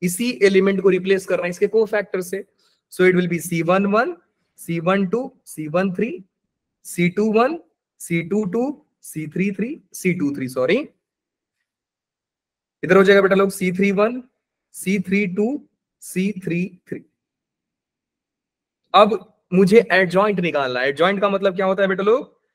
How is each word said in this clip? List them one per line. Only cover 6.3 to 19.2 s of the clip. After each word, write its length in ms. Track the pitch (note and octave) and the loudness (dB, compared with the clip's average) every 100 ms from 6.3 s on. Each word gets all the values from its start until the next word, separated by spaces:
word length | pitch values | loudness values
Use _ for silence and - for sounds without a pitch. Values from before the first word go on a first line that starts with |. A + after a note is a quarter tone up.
| _ _ _ _ _ - | _ _ _ _ _ -10
C 240 | - F3 | -2 -2
two 220 | F3+ A3 | 0 0
one, 260 | G#3+ B3 E4 - _ _ _ | 2 2 -2 -12 _ _ _
C 220 | - E3+ E3 | -6 -6 -2
two 160 | G3+ G#3 | -4 -2
two, 400 | A3 C4 C#4+ _ _ | -2 -4 -6 _ _
C 240 | - D#3 D#3 | -16 -12 -8
three 240 | E3+ G3 | -4 -4
three, 300 | G3 A3+ D#4 _ | -4 -6 -8 _
C 200 | - F#3 | -6 -4
two 180 | E3+ - C#3+ | -2 -4 -4
three, 140 | B2+ | -6
sorry। 280 | B2+ C3 A3 D#4 _ _ _ _ _ _ _ _ _ _ _ _ _ _ _ _ _ _ _ | -4 0 0 -2 _ _ _ _ _ _ _ _ _ _ _ _ _ _ _ _ _ _ _
इधर 140 | D#3 F#3 | 2 4
हो 60 | |
जाएगा 180 | F#3+ G3 | 6 6
बेटा 140 | F#3+ G3 | 4 2
लोग 140 | G3 | 0
सी 200 | - F#3 | -2 -4
थ्री 200 | F3+ G3+ | -2 0
वन, 320 | G3 G#3+ B3+ B3 _ _ _ _ | 0 -2 -2 -12 _ _ _ _
सी 280 | - - G3+ | -8 -4 -2
थ्री 280 | F#3 G3 G3+ | -2 -2 -2
टू, 420 | F3+ G#3+ C#4+ - _ _ _ - | -2 -2 -4 -10 _ _ _ -10
सी 240 | F3+ F#3+ | -4 -4
थ्री 480 | G3 - E3+ F#3 - _ | -4 -6 -4 -6 -10 _
थ्री। 180 | - - _ _ _ _ _ _ _ _ _ _ _ _ _ _ _ _ _ _ F#3 | -16 -16 _ _ _ _ _ _ _ _ _ _ _ _ _ _ _ _ _ _ 4
अब 440 | G#3 G#3 | 4 2